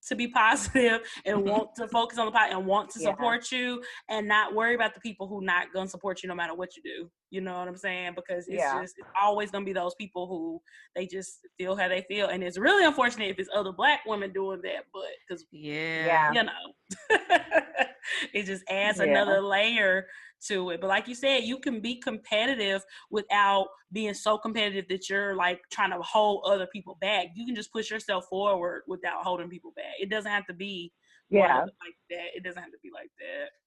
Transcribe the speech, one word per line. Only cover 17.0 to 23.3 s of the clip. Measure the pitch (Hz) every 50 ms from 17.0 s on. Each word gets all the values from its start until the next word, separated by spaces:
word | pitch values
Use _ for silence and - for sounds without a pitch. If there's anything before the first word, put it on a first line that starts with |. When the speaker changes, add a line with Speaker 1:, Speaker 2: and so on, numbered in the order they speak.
| - -
Speaker 1:
<laughs> | 440 - - - 359 339 - - - 320 - - - - 247 - - _ - - - - - - -
it | 202 208
just | 185 196 185 - -
adds | 190 196 202 208 214 180
Speaker 2:
Yeah. | 170
Speaker 1:
another | 156 143 - 208 202 196 196
layer | 196 202 196 196 208 226 233 226 208 190 185 190 185 185 - - - - _ _ - -
to | 214 190 180 180
it. | 170 165
But | 180 190
like | 190 208 220 233
you | 247
said, | 240 - 269 277 254 226
you | 220 254 269
can | - 294 247 220
be | 202 233 247 240
competitive | - 269 220 214 - - 226 208 226 254 277 240 208 196 196 196 190 _ - - - _
without | - 214 202 -